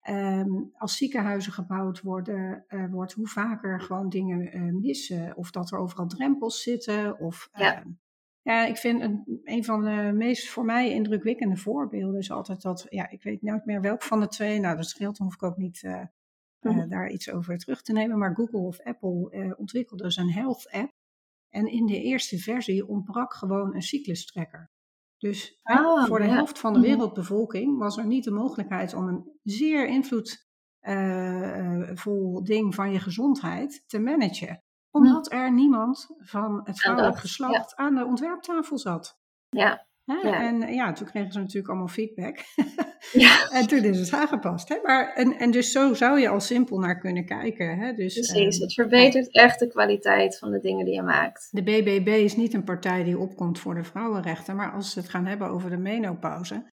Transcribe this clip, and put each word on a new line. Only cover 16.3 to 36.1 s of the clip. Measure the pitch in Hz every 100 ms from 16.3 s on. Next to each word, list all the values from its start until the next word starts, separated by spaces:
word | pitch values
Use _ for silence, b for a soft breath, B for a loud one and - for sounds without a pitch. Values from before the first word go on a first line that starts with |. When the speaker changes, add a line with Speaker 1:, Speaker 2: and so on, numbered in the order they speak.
| _ _ _
Speaker 2:
Mhm. | 240 214 165
Speaker 1:
daar | 185 190
iets | 190 -
over | 180 175 175
terug | 180 262
te | -
nemen. | 220 220 214
Maar | 196
Google | 175 233 226
of | 180 175
Apple, | - 240 190 175 180
eh, | 196 190 -
ontwikkelden | 202 240 240 185 180
dus | 180
een | 180
health | 170 262 240 -
app. | 196 262 _ _ _ _ _ _
En | 202 220
in | 233 226
de | 202
eerste | 220 262 - 180
versie | 185 247 220 190 202
ontbrak | 208 196 226 247
gewoon | - 196 196 196
een | 190
cyclustrekker. | 170 285 285 170 - - 160 160 165 _ _ _ _ _
Dus, | 202 202 - _
hè, | -
Speaker 2:
Ah, | 247 320 330 240
Speaker 1:
voor | 220
de | 208
Speaker 2:
ja. |
Speaker 1:
helft | 247 302 -
van | 226
de | 214
Speaker 2:
Mhm. | 240
Speaker 1:
wereldbevolking | 277 220 - 175 202 226 190 254 277
was | 208 202
er | 220
niet | 254
de | 240
mogelijkheid | 202 254 - 190 185 185
om | - 185
een | 175 - _
zeer | 208 208 311 302 262
invloed-, | 262 269 233 220 - _ _ _ _
eh, | - 196 190 185 185 185 185 196 180 175 180
eh, | 185
vol | 208 202 190 180
ding | 185 214 208
van | 185 196
je | 196
gezondheid | 190 180 277 269 170 175 277 - _
te | 214
managen. | 226 311 208 - - 170 _ _ _
Omdat | 294 262 254 294
Speaker 2:
Mhm. | 247
Speaker 1:
er | 254
niemand | 247 285 240 226 269 -